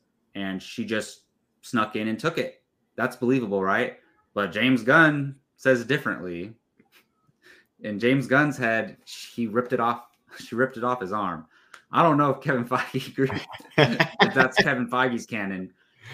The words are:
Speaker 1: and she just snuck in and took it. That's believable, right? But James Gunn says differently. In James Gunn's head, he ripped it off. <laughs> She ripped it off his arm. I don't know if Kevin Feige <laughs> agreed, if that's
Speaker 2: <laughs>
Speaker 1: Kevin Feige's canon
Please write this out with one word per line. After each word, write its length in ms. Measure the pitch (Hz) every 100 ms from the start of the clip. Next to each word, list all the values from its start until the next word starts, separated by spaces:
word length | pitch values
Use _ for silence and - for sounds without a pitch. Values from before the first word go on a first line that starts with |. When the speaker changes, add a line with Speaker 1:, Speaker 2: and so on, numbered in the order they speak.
| _ _ _
Speaker 1:
and 260 | 98 98 95
she 240 | - -
just 400 | 104 110 101 - _ _ _ _
snuck 340 | - 113 107
in 120 | 110 110
and 120 | 110
took 180 | 160 160
it. 240 | - - _ _ _
That's 200 | - 120
believable, 460 | - 123 131 107 98
right? 340 | 95 107 123 - _ _ _
But 180 | 104 98
James 300 | 104 127 127
Gunn 540 | 110 156 156 147 139 - _ _
says 280 | 135 123
differently. 680 | 117 143 113 90 90 85 98 113 _ _ _ _ _ _ _ _ - - _ _
In 180 | 107 104
James 280 | 120 135 113
Gunn's 300 | 135 147 131
head, 400 | 117 113 101 -
he 420 | - - - - 113
ripped 260 | 113 123
it 60 | 120
off. 280 | 117 113 -
<laughs> 260 | _ _ -
She 160 | -
ripped 220 | 113 131 113
it 60 |
off 160 | 120 123
his 120 | 92
arm. 320 | 107 95 80 - _ _ - _
I 100 | 135
don't 160 | 165 147
know 140 | 147
if 100 | 131
Kevin 240 | 151 127
Feige 420 | 117 127 - 131 -
<laughs> 40 |
agreed, 280 | - 135 - - - - -
if 560 | 127 - 156 - 196
that's 240 | 135 131 -
Speaker 2:
<laughs> 60 |
Speaker 1:
Kevin 240 | 170 127 117
Feige's 380 | 123 131 117 -
canon 440 | 110 98 92 92 _ _ _ 110